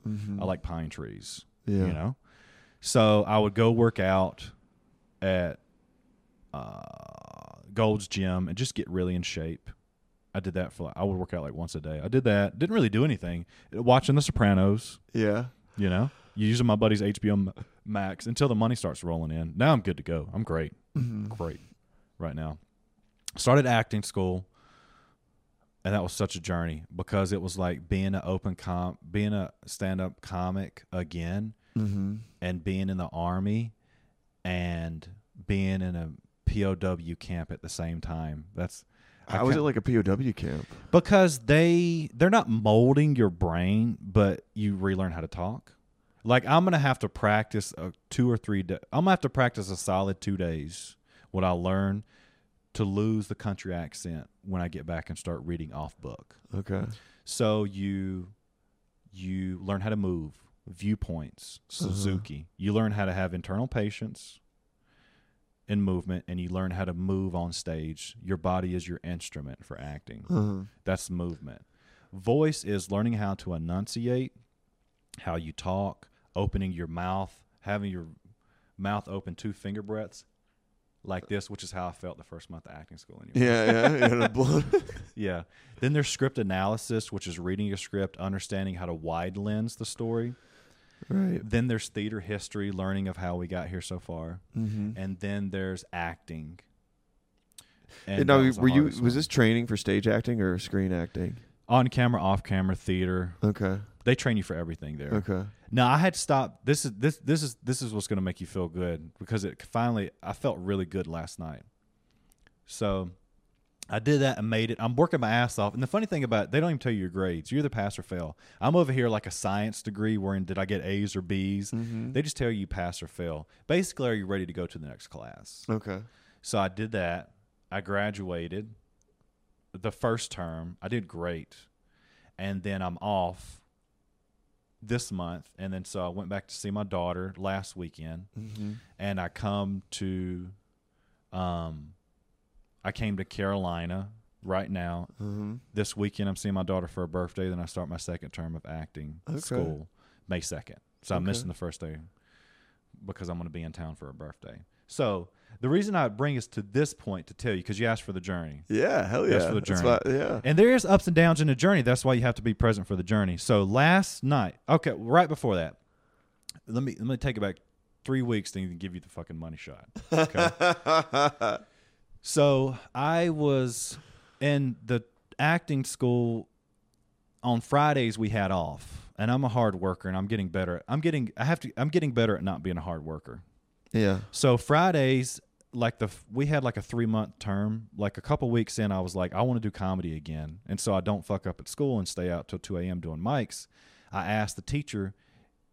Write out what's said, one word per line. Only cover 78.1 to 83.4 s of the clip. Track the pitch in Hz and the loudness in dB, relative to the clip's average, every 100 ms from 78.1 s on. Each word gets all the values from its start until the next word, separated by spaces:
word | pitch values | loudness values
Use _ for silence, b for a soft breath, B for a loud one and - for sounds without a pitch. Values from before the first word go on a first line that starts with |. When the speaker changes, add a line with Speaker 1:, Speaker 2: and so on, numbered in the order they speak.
| - _ _ _ _ _ - | -16 _ _ _ _ _ -8
Speaker 2:
mouth | 98 104 - | -4 -4 -4
open | 98 95 82 | -8 -8 -8
two | 107 | -8
finger | 95 98 104 | -8 -8 -8
breaths | 101 110 107 - - _ _ _ _ _ _ _ | -6 -8 -8 -14 -20 _ _ _ _ _ _ _
like | - 92 - | -6 -6 -4
this, | 101 - | -4 -4
which | 101 | -12
is | 90 | -10
how | 95 90 | -8 -8
I | |
felt | 87 92 - | -8 -12 -14
the | |
first | - 85 - | -16 -18 -16
month | 82 - | -16 -16
of | |
acting | 76 78 80 | -20 -20 -20
school | - 80 | -20 -20
in | - | -2
New | 123 | 4